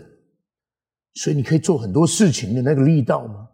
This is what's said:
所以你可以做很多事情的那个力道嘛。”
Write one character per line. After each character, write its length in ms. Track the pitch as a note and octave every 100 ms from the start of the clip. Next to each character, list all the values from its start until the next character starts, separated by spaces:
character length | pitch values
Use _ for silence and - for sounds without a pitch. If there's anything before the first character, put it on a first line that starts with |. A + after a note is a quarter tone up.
| - _ _ _ _ _ _ _ _ _ _ -
所 180 | -
以 20 | D3
你 60 |
可 140 | A#2 D#3
以 40 |
做 160 | F3 D3
很 160 | G#2+
多 140 | F#2+ E3
事 260 | - G3
情 220 | - F#2+
的 80 | B2+
那 140 | B2+ C#3
个 80 |
力 180 | C#3 D#3
道 240 | A#2+ D3 A#2
嘛。” 220 | G2+ A2+